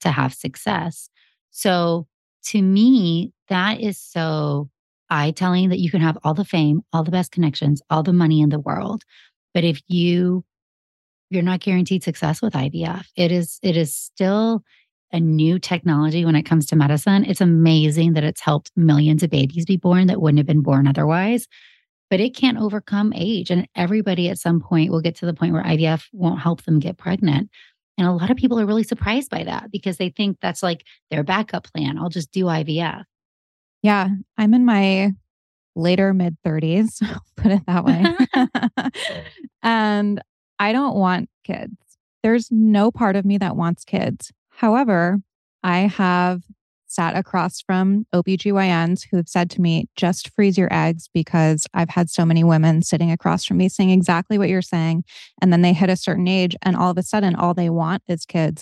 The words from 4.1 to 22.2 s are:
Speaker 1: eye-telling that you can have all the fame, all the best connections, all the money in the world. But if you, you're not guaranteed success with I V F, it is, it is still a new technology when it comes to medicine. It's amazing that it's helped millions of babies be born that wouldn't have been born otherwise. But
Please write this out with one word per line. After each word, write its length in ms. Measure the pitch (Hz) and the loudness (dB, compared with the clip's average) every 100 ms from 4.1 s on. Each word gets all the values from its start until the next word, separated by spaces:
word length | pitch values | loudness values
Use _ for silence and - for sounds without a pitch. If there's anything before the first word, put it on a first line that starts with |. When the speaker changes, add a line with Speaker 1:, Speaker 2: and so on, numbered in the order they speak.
| 170 160 156 147 143 143 _ _ _ - | -6 -2 -2 -2 -4 -6 _ _ _ -6
Speaker 1:
eye-telling 600 | 151 147 156 185 185 185 | -2 -2 -2 0 2 2
that 100 | 185 | 0
you 120 | 175 | 0
can 100 | 175 | 0
have 180 | 160 156 | 0 0
all 100 | 151 | -2
the 100 | 156 | -2
fame, 380 | 196 175 151 151 - | -2 0 2 0 -2
all 120 | 165 | -4
the 60 | 160 | -2
best 200 | 180 180 | -2 -2
connections, 500 | - 160 - 147 147 - | 0 -2 0 -2 -2 -2
all 140 | 156 | -2
the 100 | 156 | 2
money 280 | 180 165 156 | 2 4 4
in 80 | 151 | 2
the 100 | 151 | 0
world. 460 | 143 160 190 220 - _ _ _ _ | -4 -6 -6 -8 -12 _ _ _ _
But 100 | 175 | -2
if 160 | 170 143 - | -2 -2 -4
you, 580 | 180 175 175 180 180 - _ _ _ _ _ _ _ - | -2 0 2 0 -2 -6 _ _ _ _ _ _ _ -8
you're 120 | 185 | -2
not 180 | 175 185 | -2 -2
guaranteed 420 | - 185 180 190 | 0 0 0 -2
success 400 | - 160 156 160 | -4 -4 -4 -4
with 140 | 226 143 | -4 -4
I 120 | 135 | -4
V 160 | 165 | -6
F, 260 | 165 180 180 - | -8 -8 -10 -2
it 160 | 175 | 0
is, 260 | 180 165 - | 0 -4 -4
it 140 | 196 165 | -2 0
is 180 | 156 | -2
still 680 | - - - 190 208 226 226 - _ _ _ _ | -6 -12 -4 -2 0 0 -2 -6 _ _ _ _
a 80 | 175 | -2
new 380 | 165 156 156 180 | 0 2 2 0
technology 680 | - 175 170 147 156 165 | -2 -4 0 0 0 0
when 120 | 170 156 | 2 2
it 80 | |
comes 200 | 156 165 143 | 2 0 2
to 100 | 160 | 2
medicine. 480 | 143 151 - 196 | 2 2 2 2
It's 180 | - 190 | 2 2
amazing 720 | 180 165 165 160 156 151 165 | 2 4 4 4 2 2 2
that 100 | 156 | 2
it's 160 | 151 - | 0 -2
helped 320 | - 151 - - | -2 -2 -2 0
millions 460 | 165 147 151 156 | 4 4 4 2
of 60 | 170 | 2
babies 380 | 143 135 165 165 | 0 -2 -2 -2
be 100 | 190 | 0
born 300 | 180 180 185 | 2 4 4
that 160 | 190 | 2
wouldn't 160 | 160 147 | 2 4
have 80 | 139 | 4
been 160 | 151 | 2
born 240 | 139 135 139 | 2 4 4
otherwise. 600 | 143 151 165 196 240 - _ - _ _ _ - | 2 0 0 0 -2 -4 _ -20 _ _ _ -4
But 120 | 190 | -2